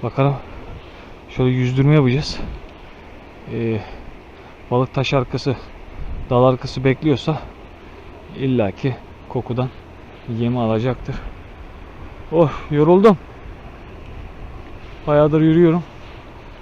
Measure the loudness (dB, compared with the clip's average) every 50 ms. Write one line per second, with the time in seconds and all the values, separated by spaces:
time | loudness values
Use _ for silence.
0 | -6 -6 0 2 2 2 2 -2 -6 -12 -14 -14 -14 -14 -14 -14 -16 -16 -18 -18
1 | -18 -18 -18 -18 -18 -12 -4 0 0 2 2 2 0 0 2 2 4 6 6 6
2 | 6 6 4 2 0 -2 -6 -6 -6 -8 -8 -12 -14 -18 -20 -20 -20 -20 -20 -20
3 | -20 -20 -20 -20 -20 -20 -20 -18 -14 -8 -6 -2 -2 0 -2 -2 -4 -8 -14 -14
4 | -14 -16 -16 -18 -20 -20 -20 -20 -20 -20 -20 -20 -6 0 2 2 2 2 0 -2
5 | 0 2 2 0 0 0 -4 -4 -2 -2 -2 -2 -6 -16 -18 -18 -18 -16 -12 -10
6 | -8 -8 -6 -8 -4 2 4 6 6 6 4 2 -2 -8 -8 0 2 2 2 2
7 | 2 2 2 2 2 -2 -2 -2 -4 -12 -16 -18 -20 -20 -20 -20 -20 -20 -20 -20
8 | -20 -20 -18 -18 -18 -16 -10 -4 -2 0 2 2 2 0 -2 -2 -4 -4 -4 -4
9 | -10 -18 -20 -20 -16 -8 -6 -6 -4 -4 -2 -2 -2 -4 -6 -12 -18 -18 -20 -20
10 | -20 -20 -20 -18 -10 -8 -4 -2 0 0 0 0 2 2 2 2 0 0 -2 -4
11 | -6 -8 -8 -8 -8 -10 -12 -14 -16 -18 -18 -18 -18 -18 -18 -18 -18 -18 -16 -16
12 | -16 -16 -16 -16 -12 -2 4 4 4 4 2 -6 -6 -2 2 4 6 6 6 8
13 | 8 8 6 6 0 -16 -18 -18 -16 -16 -16 -16 -18 -18 -18 -18 -18 -18 -18 -16
14 | -16 -16 -14 -14 -14 -14 -14 -14 -14 -14 -14 -14 -14 -16 -16 -16 -16 -16 -16 -10
15 | -2 2 4 6 6 6 6 6 6 6 6 8 6 6 6 4 0 -6 -16 -18
16 | -18 -18 -18 -18 -18 -18 -20 -18 -18 -18 -18 -18